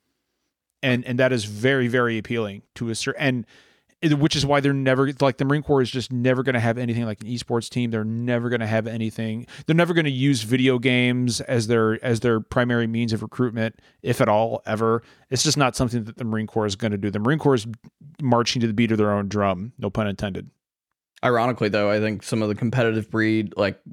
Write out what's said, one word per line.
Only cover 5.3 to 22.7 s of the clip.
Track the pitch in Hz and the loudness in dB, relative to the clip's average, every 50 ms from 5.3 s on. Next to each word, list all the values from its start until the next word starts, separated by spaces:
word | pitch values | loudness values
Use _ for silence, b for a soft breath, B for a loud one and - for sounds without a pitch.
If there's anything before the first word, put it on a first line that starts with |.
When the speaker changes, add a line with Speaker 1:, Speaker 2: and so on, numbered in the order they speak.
| 117 - | 2 0
Speaker 1:
the | 143 | 0
Marine | 135 143 151 143 | 0 0 -2 0
Corps | - 147 135 | 2 2 2
is | 127 113 | 2 0
just | - 131 113 - | -2 -6 -6 -4
never | 127 123 120 131 127 127 123 | -4 0 2 2 2 2 0
gonna | 135 123 117 | 0 0 0
have | 113 117 113 123 | 0 0 0 -2
anything | 127 117 113 117 120 | -2 -2 -2 -2 -2
like | 110 104 - | -4 -6 -8
an | - | -8
esports | 113 123 117 - - 123 117 110 - | -8 -8 -8 -4 -2 -2 -2 -2 -4
team. | - 127 120 117 | -4 -2 -2 -2
They're | 113 110 110 | -2 -2 -4
never | 110 113 117 120 123 123 120 117 120 | -4 -4 -4 -2 -2 -2 0 0 -2
gonna | 120 117 113 | -2 -2 -2
have | 107 110 110 107 | 0 0 -2 -2
anything. | 113 113 113 110 110 - - 113 110 110 117 123 B B B B | -2 -4 -4 -4 -4 -4 -6 -6 -6 -6 -8 -10 B B B B
They're | - 156 | 2 4
never | 170 175 170 | 4 4 4
gonna | 170 165 156 143 | 2 0 0 0
use | 135 127 135 143 139 113 | 0 2 2 2 2 2
video | 107 107 127 127 127 131 127 123 | 0 0 2 4 4 4 2 4
games | 117 131 123 123 123 123 123 123 123 123 110 - | 2 2 2 4 2 2 2 2 0 0 -2 -4
as | - - 131 117 107 | -4 -2 -2 0 2
their, | 110 120 113 110 110 110 - - | 2 2 2 4 2 0 -2 0
as | 127 117 110 | -2 0 2
their | 120 120 113 113 | 2 2 2 0
primary | 104 - - 127 123 120 120 117 117 | -2 -2 0 0 0 2 2 0 0
means | 113 113 117 120 113 | 0 -2 -2 -2 -2
of | 110 104 | -2 -4
recruitment, | 110 107 - - 127 117 110 117 110 113 - b b b b b | -4 -8 -2 -2 -2 -2 0 -2 -4 -4 -6 b b b b b
if | - 127 117 - | -4 -4 0 2
at | 127 107 | 2 4
all, | 104 107 113 113 113 - - | 4 2 2 0 -2 -6 -4
ever. | 107 107 107 113 113 113 117 b b b b b b | -4 -2 0 2 0 0 0 b b b b b b
It's | 127 120 | -4 0
just | - 156 - | 0 0 2
not | 147 139 123 - | 2 0 0 2
something | - 135 113 120 120 107 | 0 -2 0 0 -4 -4
that | 117 110 | -6 -10
the | - 127 | -8 -6
Marine | 110 110 110 107 | -4 -2 -4 -4
Corps | 104 - 113 107 | -2 -2 -2 0
is | 104 95 | 0 -2
gonna | - 117 107 104 | -2 -2 -2 -2
do. | 98 101 104 | -2 -2 -2
The | 95 107 | -2 0
Marine | 104 127 156 151 | 0 0 0 2
Corps | - 143 135 | 2 2 2
is | 117 104 117 110 - - - _ _ - - - - | 2 0 -6 -12 -14 -16 -20 _ _ -20 -20 -12 -6
marching | 143 127 120 117 117 - - 127 | 0 2 2 2 2 0 0 0
to | 117 113 | 0 0
the | |
beat | 104 110 117 107 | 2 2 2 2
of | 113 107 | 2 2
their | 107 104 | 2 2
own | 101 101 101 98 | 2 0 -2 -2
drum, | 98 104 101 98 92 90 101 120 - - | 0 0 0 0 0 -2 -6 -12 -10 -8
no | 110 101 | -8 -4
pun | - 113 107 | -4 -2 -2
intended. | 101 95 - 104 101 90 90 95 - _ _ _ _ _ _ _ _ _ _ _ _ _ - - | -2 -4 -4 -6 -6 -6 -8 -12 -14 _ _ _ _ _ _ _ _ _ _ _ _ _ -2 0
Speaker 2:
Ironically, | 127 123 113 117 127 120 - 110 104 | 2 2 2 2 0 0 0 0 0
though, | 95 107 104 101 | 2 2 2 2
I | 107 107 | 2 2
think | 107 110 107 95 | 0 0 -2 -4
some | - - 127 113 | -6 -4 -2 -2
of | 110 104 | 0 -2
the | 104 | -2
competitive | 101 127 113 | -2 -2 -2